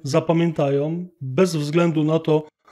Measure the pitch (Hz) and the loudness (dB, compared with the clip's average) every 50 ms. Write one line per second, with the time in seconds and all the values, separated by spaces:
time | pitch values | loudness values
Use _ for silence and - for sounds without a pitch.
0 | - 135 151 160 160 - 160 165 170 170 156 165 143 139 139 139 147 156 165 175 | -6 -2 -2 0 0 2 2 2 0 0 0 0 0 0 0 0 -2 -2 -4 -6
1 | 180 180 _ _ 139 131 127 156 190 175 165 151 147 147 151 170 175 170 151 156 | -8 -12 _ _ -10 -2 0 2 2 2 0 -2 -4 0 0 2 2 2 2 0
2 | 151 156 160 160 160 160 151 151 151 - - _ _ _ | 2 2 0 0 2 0 0 0 -2 -6 -14 _ _ _